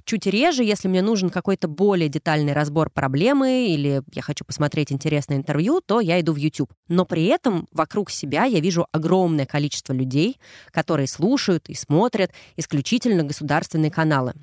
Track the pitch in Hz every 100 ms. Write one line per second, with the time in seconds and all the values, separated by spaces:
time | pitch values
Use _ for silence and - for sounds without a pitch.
0 | - 220 196 202 320 269 220 208 185 185
1 | 202 220 185 175 190 190 165 147 202 190
2 | 156 151 - 151 147 143 151 151 151 -
3 | 139 139 214 285 262 254 240 156 143 139
4 | 139 - - 147 - - 147 156 143 139
5 | 156 147 - 139 139 147 185 349 - 220
6 | 185 175 165 147 151 - 131 _ - 175
7 | 180 165 175 330 254 180 - 156 156 208
8 | 196 - 143 143 254 196 165 170 - 156
9 | 160 185 180 156 135 147 147 - - 131
10 | 131 135 202 - - - - - 160 156
11 | 135 - 180 269 - 165 - - - 151
12 | 226 202 180 - - - - 147 - 240
13 | 247 190 143 147 147 147 - 160 151 165
14 | 156 143 127 -